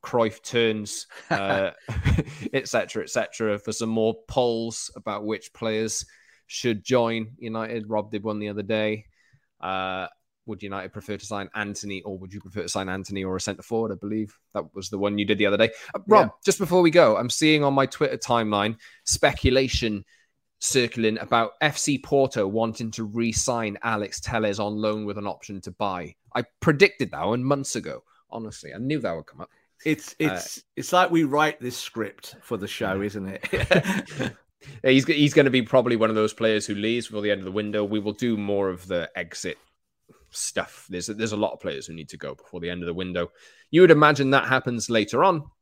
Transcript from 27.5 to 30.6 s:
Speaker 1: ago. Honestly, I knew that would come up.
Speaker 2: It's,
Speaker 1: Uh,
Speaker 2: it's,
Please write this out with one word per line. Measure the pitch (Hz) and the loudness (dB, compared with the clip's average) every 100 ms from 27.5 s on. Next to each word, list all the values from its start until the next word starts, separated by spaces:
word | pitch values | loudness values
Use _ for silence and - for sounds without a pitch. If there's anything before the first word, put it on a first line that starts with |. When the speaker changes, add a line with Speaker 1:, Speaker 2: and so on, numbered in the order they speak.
| 143 135 117 | 0 0 -6
Speaker 1:
ago. | 82 60 _ _ _ | -8 -12 _ _ _
Honestly, | 113 110 - 73 | -14 -12 -14 -16
I | 85 | -8
knew | 127 151 | -4 -2
that | 110 | -2
would | 82 76 | -6 -10
come | - | -18
up. | - _ _ _ | -18 _ _ _
Speaker 2:
It's, | 156 156 - | -2 -2 -4
Speaker 1:
Uh, | - | -4
Speaker 2:
it's, | 156 92 - - | -4 -2 -8 -14